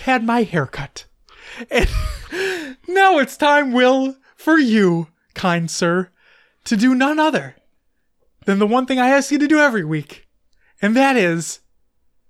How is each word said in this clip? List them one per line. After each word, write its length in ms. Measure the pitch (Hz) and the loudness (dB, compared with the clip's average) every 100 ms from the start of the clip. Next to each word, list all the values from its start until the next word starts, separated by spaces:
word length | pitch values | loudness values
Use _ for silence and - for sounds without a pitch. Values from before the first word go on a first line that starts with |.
had 240 | - 254 | -2 -2
my 180 | 226 240 | 0 -2
haircut. 600 | 196 170 131 - 139 - - _ _ - - - 233 | -2 -2 -4 -8 -12 -14 -20 _ _ -20 -20 -18 -6
And 160 | 254 - - - - - | -2 0 -2 -6 -8 -12
<laughs> 460 | 349 381 359 285 262 - | -8 -6 -6 -10 -14 -4
now 300 | 381 381 320 | 2 4 2
it's 180 | 254 - | 0 -2
time, 360 | 294 294 277 | 2 2 2
Will, 440 | 240 254 269 262 269 _ _ | 2 2 2 -2 -8 _ _
for 220 | 311 320 | 0 2
you, 500 | 247 220 190 170 160 _ _ | 4 4 2 0 -4 _ _
kind 360 | - 185 170 165 | -6 -2 -2 -4
sir, 380 | - 170 175 180 _ _ _ _ _ | -4 -2 -2 -4 _ _ _ _ _
to 140 | - 220 | -4 0
do 160 | 254 | 2
none 240 | 254 277 311 | 2 0 0
other 380 | 311 214 135 - _ _ _ _ _ _ _ _ - | 0 0 -6 -16 _ _ _ _ _ _ _ _ -2
than 120 | 196 | 0
the 80 | 208 | 2
one 200 | 247 262 | 0 0
thing 120 | 262 | 0
I 120 | 247 | 2
ask 200 | 277 269 | 2 2
you 80 | 285 | 0
to 80 | 285 | 2
do 140 | 302 | 4
every 240 | 285 220 | 2 0
week, 440 | 156 156 - - _ _ _ _ _ _ | -4 -6 -8 -18 _ _ _ _ _ _
and 160 | 202 240 | 0 2
that 180 | 269 | 2
is 460 | 254 175 165 160 - _ _ _ _ _ _ | 2 0 -2 -6 -12 _ _ _ _ _ _